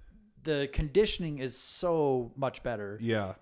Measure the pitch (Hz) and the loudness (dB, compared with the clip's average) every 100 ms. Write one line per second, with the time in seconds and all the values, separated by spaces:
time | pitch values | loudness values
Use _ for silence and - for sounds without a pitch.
0 | - - - - 160 147 139 - 156 135 | -20 -20 -20 -10 -2 0 0 0 2 4
1 | 214 - 170 147 131 - - - 180 165 | 4 2 -4 -4 -6 -6 -8 -4 0 4
2 | 147 131 117 - 135 - 127 110 101 107 | 4 2 0 -2 -4 -2 -4 -4 -4 -4
3 | 113 110 95 95 | 0 0 0 -6